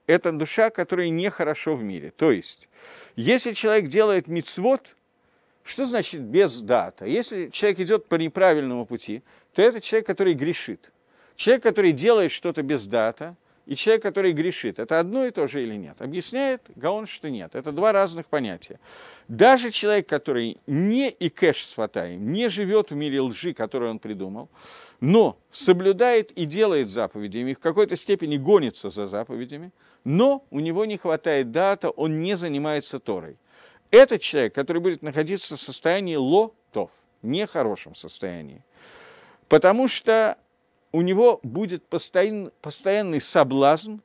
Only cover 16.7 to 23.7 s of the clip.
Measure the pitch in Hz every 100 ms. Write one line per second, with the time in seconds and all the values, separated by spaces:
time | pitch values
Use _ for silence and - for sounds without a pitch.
16.7 | - 151 214 214 - 156 117 82 127 143
17.7 | 147 220 202 190 165 - 147 113 90 -
18.7 | - _ - - - - 117 226 262 240
19.7 | - 208 208 - 147 147 123 117 - -
20.7 | 143 196 247 269 - 170 - 170 - -
21.7 | - 110 104 87 87 107 196 233 185 190
22.7 | 214 208 147 147 135 131 104 175 135 107